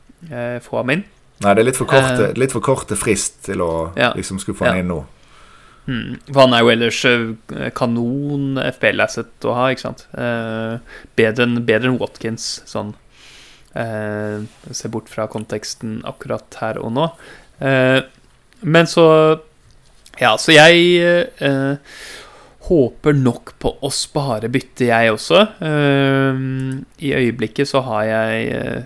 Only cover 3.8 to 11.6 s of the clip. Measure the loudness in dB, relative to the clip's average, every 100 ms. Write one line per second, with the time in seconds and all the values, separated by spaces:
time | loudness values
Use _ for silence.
3.8 | -4 -2 -2 -2 -6 -8 -8 -4 -2 0
4.8 | -2 -6 -8 -18 _ -20 -20 -20 -20 -16
5.8 | -8 -8 -8 -12 -4 4 6 6 4 4
6.8 | 0 0 2 2 0 -8 -12 -10 -8 -4
7.8 | -2 -2 -2 -4 -4 -4 -4 -4 -4 -2
8.8 | -2 0 -2 -4 -12 -8 -4 0 0 -2
9.8 | -6 -12 -14 -8 -6 -4 -6 -6 -6 -8
10.8 | -12 -20 -6 0 2 2 0 0